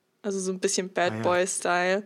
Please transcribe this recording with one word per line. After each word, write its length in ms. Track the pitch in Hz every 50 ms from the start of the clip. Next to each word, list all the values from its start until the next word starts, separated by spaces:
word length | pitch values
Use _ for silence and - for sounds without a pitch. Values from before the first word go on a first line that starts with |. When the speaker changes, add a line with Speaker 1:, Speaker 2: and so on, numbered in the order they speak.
| _ _ _ _ -
Speaker 1:
also 160 | 208 196 196
so 120 | 185 185
ein 80 | 190 185
bisschen 300 | 190 196 - - 185 190
Bad 220 | - - 175 180
Speaker 2:
Ah, 40 | 139 156
ja. 40 |
Speaker 1:
Boy-Style. 840 | 226 180 180 175 185 190 - - - 180 175 175 180 185 190 202 208